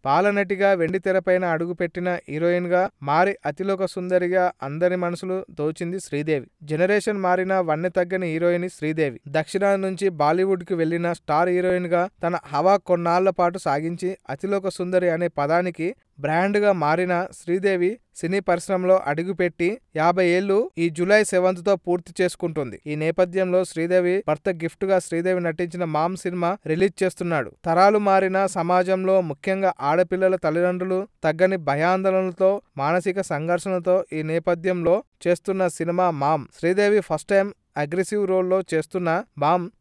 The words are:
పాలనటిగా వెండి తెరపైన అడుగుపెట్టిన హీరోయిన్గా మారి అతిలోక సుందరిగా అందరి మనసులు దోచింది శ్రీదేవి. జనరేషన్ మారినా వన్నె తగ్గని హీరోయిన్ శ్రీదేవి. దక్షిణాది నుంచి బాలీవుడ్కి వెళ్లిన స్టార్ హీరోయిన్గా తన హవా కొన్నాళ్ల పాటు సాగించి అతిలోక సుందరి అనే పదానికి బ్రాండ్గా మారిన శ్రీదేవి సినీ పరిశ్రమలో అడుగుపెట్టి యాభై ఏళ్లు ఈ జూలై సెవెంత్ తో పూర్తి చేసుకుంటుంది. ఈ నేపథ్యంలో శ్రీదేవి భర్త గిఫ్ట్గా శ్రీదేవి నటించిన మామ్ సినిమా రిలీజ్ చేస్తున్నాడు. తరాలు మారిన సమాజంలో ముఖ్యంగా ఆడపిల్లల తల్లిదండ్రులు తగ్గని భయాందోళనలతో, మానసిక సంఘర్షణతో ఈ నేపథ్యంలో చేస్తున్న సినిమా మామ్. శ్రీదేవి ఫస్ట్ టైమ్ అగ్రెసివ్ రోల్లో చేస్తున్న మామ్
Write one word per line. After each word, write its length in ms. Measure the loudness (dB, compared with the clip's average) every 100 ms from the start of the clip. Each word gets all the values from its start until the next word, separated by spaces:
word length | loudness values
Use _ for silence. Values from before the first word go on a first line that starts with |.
| 2
పాలనటిగా 680 | 2 4 2 -2 2 2
వెండి 260 | 4 0 0
తెరపైన 460 | 0 0 2 2 2
అడుగుపెట్టిన 720 | -2 -2 -4 -4 -4 -4 -4 -6
హీరోయిన్గా 600 | -2 0 0 2 0 0 _
మారి 340 | 0 2 2 0 -6
అతిలోక 400 | -6 -4 -2 -4
సుందరిగా 640 | -4 0 0 2 0 0 -2
అందరి 320 | -10 0 0 0
మనసులు 500 | -4 -6 -6 -6 -8
దోచింది 500 | -6 -6 -4 -8 -8
శ్రీదేవి. 480 | -6 -6 -2 -2 -4 _
జనరేషన్ 540 | -8 0 2 2 0 -2
మారినా 440 | 0 0 2 0
వన్నె 280 | 0 -2 0
తగ్గని 380 | -2 -2 -2 -2
హీరోయిన్ 420 | 0 0 0 -4
శ్రీదేవి. 500 | -6 -4 0 -2 -4 -4
దక్షిణాది 540 | -4 -2 0 2 2
నుంచి 280 | -2 -2 -2
బాలీవుడ్కి 640 | 2 2 2 2 0 -2
వెళ్లిన 400 | -2 0 0 -2
స్టార్ 360 | -4 -2 0 2
హీరోయిన్గా 600 | 2 2 0 0 0 0 _
తన 160 | -4 -4 -4
హవా 320 | 0 4 2
కొన్నాళ్ల 520 | 2 0 2 2 2
పాటు 280 | 2 -2 0
సాగించి 600 | -2 -2 -4 -6 -6 -8 -10
అతిలోక 400 | -8 -4 -2 -2
సుందరి 400 | -6 0 2 2
అనే 180 | 0 -2
పదానికి 680 | -2 0 0 0 -4 -6 -6 _ -8
బ్రాండ్గా 520 | -2 0 2 2 2
మారిన 560 | 2 2 0 0 -2 -4 -10
శ్రీదేవి 560 | -4 0 2 2 0 -2 _ -10
సినీ 240 | -4 -2
పరిశ్రమలో 640 | 0 -2 0 -2 2 2 2
అడుగుపెట్టి 680 | -4 -4 -2 -2 0 -2 -2 _ 0
యాభై 300 | 2 4 4
ఏళ్లు 460 | 2 2 0 0 -2
ఈ 120 | -4
జూలై 340 | -2 4 4
సెవెంత్ 420 | 4 2 2 0 0
తో 100 | 0
పూర్తి 480 | 0 -4 -4 -2
చేసుకుంటుంది. 580 | -2 0 -6 -4 -6 -8 -8
ఈ 80 | -2
నేపథ్యంలో 680 | -2 2 0 2 0 0
శ్రీదేవి 600 | 0 -4 2 2 2 0 -2
భర్త 220 | -2 -2
గిఫ్ట్గా 500 | -4 -6 -4 0 0
శ్రీదేవి 400 | 0 -2 0 0
నటించిన 440 | -2 -4 -6 -4
మామ్ 340 | -4 -2 -2 -4
సినిమా 400 | -6 -2 -2 -4 -4
రిలీజ్ 360 | 0 0 0
చేస్తున్నాడు. 480 | -4 -2 -4 -2 -4 _ -2
తరాలు 320 | 4 6 4
మారిన 480 | 2 2 2 0 -2
సమాజంలో 760 | -2 0 2 2 0 2 2
ముఖ్యంగా 520 | 0 -6 -4 0 0 0
ఆడపిల్లల 540 | 0 0 0 2 2 2
తల్లిదండ్రులు 720 | 0 0 0 -2 -4 -4 -4 _
తగ్గని 340 | -2 2 2 2
భయాందోళనలతో, 1040 | -2 0 2 2 0 0 -2 2 2 2 _ -4
మానసిక 440 | -2 0 -2 -4
సంఘర్షణతో 840 | -4 -6 -2 -2 -2 -4 2 0 0
ఈ 100 | -6
నేపథ్యంలో 800 | -4 -2 -2 -2 -2 0 2 2 -2 _ -2
చేస్తున్న 400 | -2 -2 -2 -2
సినిమా 440 | -2 -4 0 0
మామ్. 360 | 2 0 0 -4 -4
శ్రీదేవి 400 | 0 2 4 2
ఫస్ట్ 300 | 0 -6 2
టైమ్ 220 | 2 2 -6 _ -6
అగ్రెసివ్ 500 | -4 -2 -2 -2 0
రోల్లో 340 | 0 2 0 0
చేస్తున్న 500 | -4 -2 -4 -2 -2 -4 -2
మామ్ 320 | 0 2 -2 _